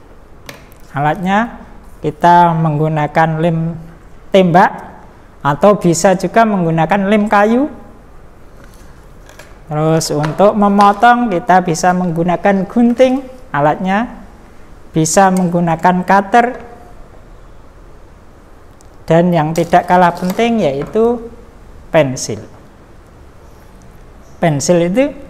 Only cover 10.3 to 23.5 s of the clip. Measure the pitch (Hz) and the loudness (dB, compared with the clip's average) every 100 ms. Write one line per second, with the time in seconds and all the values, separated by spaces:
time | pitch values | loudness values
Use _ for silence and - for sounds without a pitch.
10.3 | 151 196 220 202 202 202 202 240 240 240 | 2 2 2 2 4 4 4 2 2 0
11.3 | 175 - 185 180 156 180 180 180 160 175 | -2 0 0 2 -2 0 0 -2 -2 -2
12.3 | 170 202 196 185 233 240 240 262 262 - | 0 0 0 -2 0 0 4 2 0 -6
13.3 | - - 143 147 147 185 196 247 - - | -16 -8 -2 0 0 -2 -2 -4 -10 -20
14.3 | - - - - - - 160 160 - 190 | -20 -20 -20 -20 -20 -8 -2 0 2 2
15.3 | 185 180 175 170 165 185 180 175 196 202 | 2 0 0 -2 0 0 0 2 0 2
16.3 | 240 240 262 - - - - - - - | 0 0 -4 -16 -20 -20 -20 -20 -20 -20
17.3 | - - - - - - - - - - | -20 -20 -20 -20 -20 -20 -20 -20 -20 -20
18.3 | - - - - - - - - 165 180 | -20 -20 -20 -20 -20 -20 -18 0 2 2
19.3 | 170 156 165 165 180 - 180 175 170 180 | 0 -2 -4 0 0 2 2 2 0 -6
20.3 | 190 233 226 160 135 143 220 226 240 233 | -4 -2 0 -2 -4 -4 -2 -2 -2 -8
21.3 | - - - - - - 160 139 131 - | -18 -20 -20 -20 -20 -4 0 0 -4 -8
22.3 | 104 - - - - - - - - - | -10 -14 -20 -20 -20 -20 -20 -20 -20 -20
23.3 | - - | -20 -20